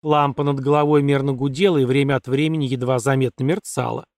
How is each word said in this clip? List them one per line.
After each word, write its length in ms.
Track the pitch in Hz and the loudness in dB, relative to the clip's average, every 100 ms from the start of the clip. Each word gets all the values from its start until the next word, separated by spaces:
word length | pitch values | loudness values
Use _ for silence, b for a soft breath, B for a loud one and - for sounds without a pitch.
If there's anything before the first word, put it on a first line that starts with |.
Лампа 400 | 156 151 143 127 | 2 2 2 0
над 160 | 143 139 | -2 -2
головой 420 | 135 147 147 151 | 0 2 4 2
мерно 320 | 143 139 139 | 2 0 0
гудела 440 | 127 139 131 196 156 | -2 -4 0 2 2
и 80 | 127 | 2
время 320 | 135 139 135 | 2 0 -2
от 100 | - | -2
времени 380 | 135 156 160 135 | -2 0 -2 -4
едва 340 | 127 123 127 | -4 -2 0
заметно 440 | 123 135 127 - | 0 0 -2 -2
мерцала. 640 | 135 196 - - 120 117 - | -4 -4 -6 -6 -6 -8 -12